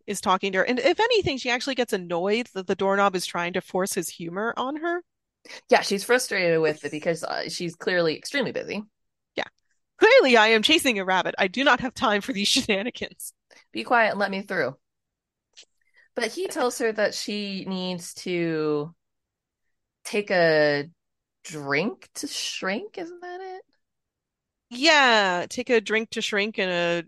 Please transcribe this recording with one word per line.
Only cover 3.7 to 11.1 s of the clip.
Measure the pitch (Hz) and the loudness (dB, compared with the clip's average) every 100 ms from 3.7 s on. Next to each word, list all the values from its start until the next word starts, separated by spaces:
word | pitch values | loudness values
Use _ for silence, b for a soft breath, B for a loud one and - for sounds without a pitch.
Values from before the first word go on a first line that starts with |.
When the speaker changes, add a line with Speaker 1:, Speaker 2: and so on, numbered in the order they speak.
| 185 190 | -4 -2
Speaker 1:
his | - 170 | -4 -6
humor | - 165 185 226 - | -8 -8 -6 -4 -4
on | 254 302 | -6 -4
her. | 339 349 - _ _ _ B B - | -4 -4 -8 _ _ _ B B 2
Speaker 2:
Yeah, | 226 | 2
she's | - 202 | 2 -2
frustrated | 202 247 - 202 170 160 | 0 0 0 0 2 4
with | 156 151 147 | 2 0 -6
it | |
because, | 151 170 165 | -6 -4 -4
uh, | - - - | -4 -6 -6
she's | - 175 - | -6 -8 -6
clearly | - 180 165 143 | -2 0 2 -2
extremely | - 285 175 | -4 -4 -2
busy. | - 78 190 214 _ _ _ _ - | -4 -6 -8 -10 _ _ _ _ -8
Speaker 1:
Yeah. | - _ _ _ _ - | -8 _ _ _ _ 2
"Clearly, | 427 539 285 233 | 8 8 8 6
I | 214 | 6
am | 226 | 4
chasing | 214 311 269 202 | 4 4 2 0
a | |
rabbit. | 185 | 0